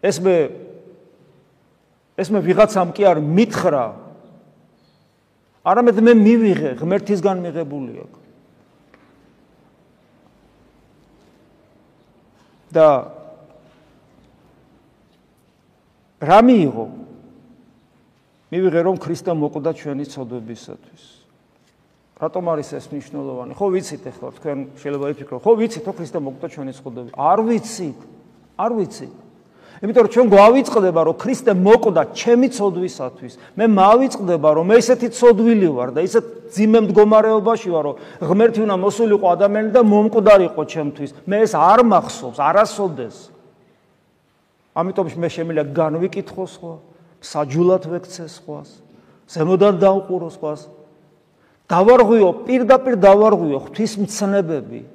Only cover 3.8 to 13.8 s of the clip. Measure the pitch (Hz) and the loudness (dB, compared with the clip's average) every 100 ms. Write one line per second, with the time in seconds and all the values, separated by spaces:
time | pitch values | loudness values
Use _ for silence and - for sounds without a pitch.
3.8 | 113 104 - - _ _ _ _ _ _ | -4 -10 -20 -20 _ _ _ _ _ _
4.8 | _ _ _ _ _ _ _ _ - 202 | _ _ _ _ _ _ _ _ -2 2
5.8 | 240 202 226 233 208 233 214 160 151 127 | 2 4 4 6 6 4 2 0 -4 -6
6.8 | 160 196 202 202 190 185 175 156 151 143 | -4 -4 -2 -2 -2 -4 -8 -10 -10 -10
7.8 | 127 113 - _ _ _ _ _ _ _ | -14 -16 -20 _ _ _ _ _ _ _
8.8 | _ _ _ _ _ _ _ _ _ _ | _ _ _ _ _ _ _ _ _ _
9.8 | _ _ _ _ _ _ _ _ _ _ | _ _ _ _ _ _ _ _ _ _
10.8 | _ _ _ _ _ _ _ _ _ _ | _ _ _ _ _ _ _ _ _ _
11.8 | _ _ _ _ _ _ _ _ _ 165 | _ _ _ _ _ _ _ _ _ 2
12.8 | 156 135 - - - - _ _ _ _ | 4 4 -4 -18 -20 -20 _ _ _ _